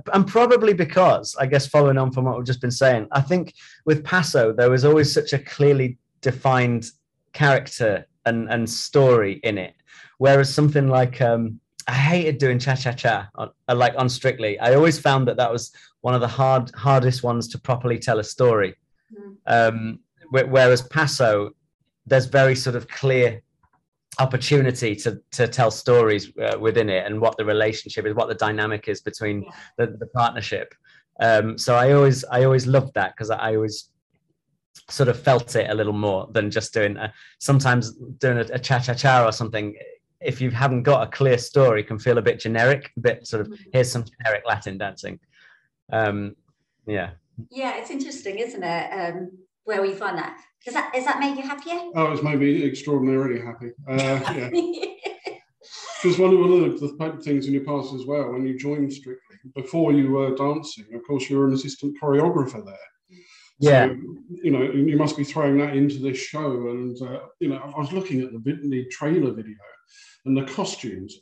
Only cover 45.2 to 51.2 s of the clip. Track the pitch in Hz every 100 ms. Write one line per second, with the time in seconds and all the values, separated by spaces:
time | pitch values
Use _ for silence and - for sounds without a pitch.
45.2 | _ _ _ _ _ _ - 113 107 101
46.2 | 101 - _ _ _ _ 107 101 92 -
47.2 | _ - 113 254 254 - - 269 - -
48.2 | 202 202 233 196 175 170 - 190 170 175
49.2 | 185 - _ _ 214 196 196 - 196 165
50.2 | 170 - _ _ 247 - - 254 277 262